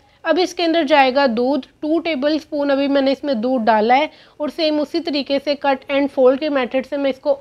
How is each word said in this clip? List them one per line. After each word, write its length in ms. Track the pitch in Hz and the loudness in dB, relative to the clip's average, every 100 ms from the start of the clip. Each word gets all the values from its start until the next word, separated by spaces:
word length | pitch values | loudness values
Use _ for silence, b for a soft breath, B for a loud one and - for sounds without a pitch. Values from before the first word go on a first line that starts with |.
| b b | b b
अब 140 | 330 320 | -2 0
इसके 240 | 349 - | 0 -2
अंदर 220 | 339 330 | 0 0
जाएगा 420 | 294 294 262 262 277 | 2 4 4 2 0
दूध, 400 | 220 247 285 - _ | 0 -2 -2 -6 _
टू 160 | 302 320 | -4 -2
टेबलस्पून 720 | 330 294 294 311 - 294 285 | -2 -2 -2 -2 -4 -4 -2
अभी 180 | 269 277 | 0 0
मैंने 240 | 277 269 | 0 0
इसमें 280 | 269 294 233 | -2 -2 -4
दूध 220 | 247 262 | -2 0
डाला 320 | 220 214 220 | 2 2 4
है 160 | 262 294 B B B | 2 0 B B B
और 100 | 294 | -8
सेम 300 | - 311 302 | -2 -2 0
उसी 200 | 285 339 | -2 -4
तरीके 380 | 320 277 262 277 | -4 -4 -2 -2
से 160 | 302 277 | -2 -2
कट 280 | 277 269 - | -2 -2 -2
and 220 | 277 285 | -2 -2
fold 280 | - 254 277 | 2 2 2
के 80 | 311 | 0
मेथड 360 | 277 240 262 254 | -2 -2 -4 -4
से 100 | 285 | -4
मैं 140 | 277 | -4
इसको 220 | 262 294 277 | -4 -4 -2